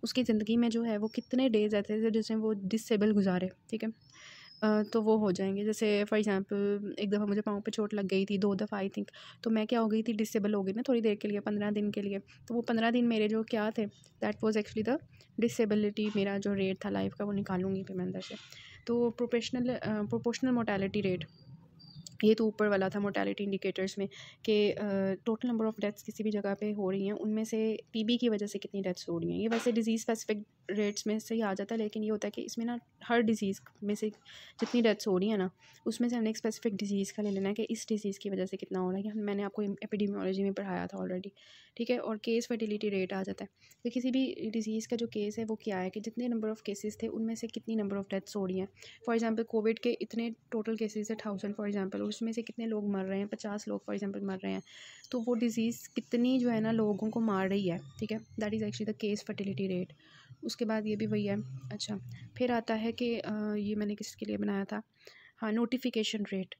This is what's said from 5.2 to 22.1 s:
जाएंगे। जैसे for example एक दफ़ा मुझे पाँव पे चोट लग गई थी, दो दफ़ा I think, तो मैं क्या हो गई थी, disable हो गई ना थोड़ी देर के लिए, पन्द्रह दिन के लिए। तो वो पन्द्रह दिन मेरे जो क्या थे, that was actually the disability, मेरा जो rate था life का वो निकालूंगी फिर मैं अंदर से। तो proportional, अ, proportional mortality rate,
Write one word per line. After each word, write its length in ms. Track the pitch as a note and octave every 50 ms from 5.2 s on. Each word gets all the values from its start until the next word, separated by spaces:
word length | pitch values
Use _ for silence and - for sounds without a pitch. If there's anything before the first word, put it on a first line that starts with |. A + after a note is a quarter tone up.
| G#3+ G3+ F3+
जाएंगे। 320 | F#3+ G3 F#3+ F#3+ G3 G#3
जैसे 400 | G#3+ G#3+ - A3+ G#3+ G#3 G3+ G#3
for 100 | G#3 -
example 840 | G#3+ G#3 G#3+ G3+ F#3+ G3 - G#3 G3+ G3+ G3+ G3+ G#3 G#3 G3+ - -
एक 120 | G#3 G3+
दफ़ा 160 | G3+ G#3 G#3+
मुझे 140 | G#3 G3+ G#3
पाँव 200 | G#3+ A3 G3+ G3+
पे 100 | G3+ -
चोट 240 | G#3 - G#3+ G#3 -
लग 120 | G#3 G3+
गई 180 | F#3 G3 F#3+ G3
थी, 140 | G3 G#3 G3
दो 160 | G3 G3+ G3
दफ़ा 260 | F#3+ G#3+ G#3 - G3+
I 80 | F#3+ G3
think, 200 | G3 G#3+ G3+ - - - - - - - -
तो 60 | A#3
मैं 160 | A3 A3 G#3+
क्या 140 | G#3+ B3 A#3
हो 80 | A3+ A3
गई 140 | G#3+ A3 A3
थी, 100 | A3+ A#3
disable 420 | G#3 A3 G#3+ - A3+ G3 G#3+ G#3+
हो 80 | G3+ F#3+
गई 100 | F#3+ F#3+
ना 100 | A3 B3+ -
थोड़ी 120 | C4 A#3
देर 140 | G#3+ A3 G3+
के 140 | G3+ - G#3
लिए, 120 | G#3 G3+
पन्द्रह 300 | G3+ A3 G#3+ G#3 G#3 G#3
दिन 200 | G#3 G#3 G#3 G#3
के 120 | G3+ G#3 G3+
लिए। 160 | G3+ G3 G3
तो 360 | G3 - - - - - A3+
वो 60 | A#3+ A#3
पन्द्रह 280 | - A#3+ A3+ A3+ A#3
दिन 140 | A#3 B3 A#3+
मेरे 240 | A#3 A#3 A3 G#3+ G#3+
जो 140 | A3 A3 A3
क्या 280 | A3 - A3 G#3 G#3+
थे, 160 | A3+ - G#3+ G3+ - - - - _ _ -
that 100 | G#3 G#3+ - -
was 120 | A3 G#3+
actually 320 | G#3+ G#3+ - - A3 G#3+ A3+
the 100 | B3+ E4 - - - - - _ _ -
disability, 760 | A3 A#3+ A#3+ - A#3 G#3 G#3 G#3+ G#3 G#3 G#3 - G#3+ G#3 G#3
मेरा 220 | G#3 G3 G3+ G3 G3+
जो 160 | G3 G3+ G3+
rate 300 | G3 F#3+ F#3+ F#3+ F#3+ -
था 60 | G#3
life 240 | G3 - - G3 -
का 100 | - G#3
वो 80 | G#3 G#3
निकालूंगी 500 | G3 G3+ - F#3+ F3+ F#3 F#3+ G3 F#3+ F#3+
फिर 140 | F#3+ F#3+
मैं 80 | F#3 F3+
अंदर 160 | F#3 F#3 F#3
से। 140 | F#3 - - - - - - - - - - - -
तो 240 | - A#3 A#3+ A#3+ A#3
proportional, 580 | A3+ - A#3+ A#3 B3 A#3 A3+ - - B3 B3 B3
अ, 340 | B3+ - - - G#3+ G#3+ G#3
proportional 480 | G#3 - A#3 - A#3+ A3+ - - C4
mortality 500 | B3 A#3+ A3+ A3+ G#3 F#3+ G3 G3 G3 G#3
rate, 240 | G3 F#3+ F3+ F3 - - - - - - - - - - - - - - - - - -